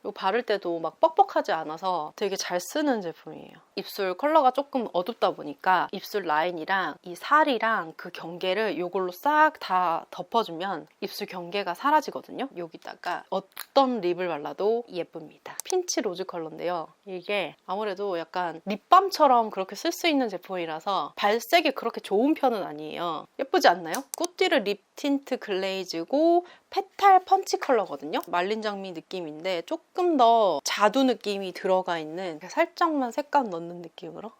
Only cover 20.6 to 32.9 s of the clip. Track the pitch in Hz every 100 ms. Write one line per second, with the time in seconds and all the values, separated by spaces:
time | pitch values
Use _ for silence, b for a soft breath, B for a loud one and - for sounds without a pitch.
20.6 | 165 156 202 185 143 - 208 233 - 349
21.6 | 311 - 233 214 - 202 269 320 262 220
22.6 | 160 151 156 147 170 156 - - 269 381
23.6 | 262 175 160 202 - - 349 - 370 311
24.6 | 196 202 _ - 285 277 277 247 - 190
25.6 | 190 190 185 165 170 277 330 339 349 B
26.6 | _ - 392 - 392 370 370 381 - 392
27.6 | - 233 180 143 147 233 175 175 185 220
28.6 | 214 202 190 165 - 190 165 151 180 170
29.6 | - 320 _ - 359 302 233 233 202 147
30.6 | - - 208 269 262 226 208 196 190 -
31.6 | - 185 185 170 156 165 190 156 180 294
32.6 | 339 - 349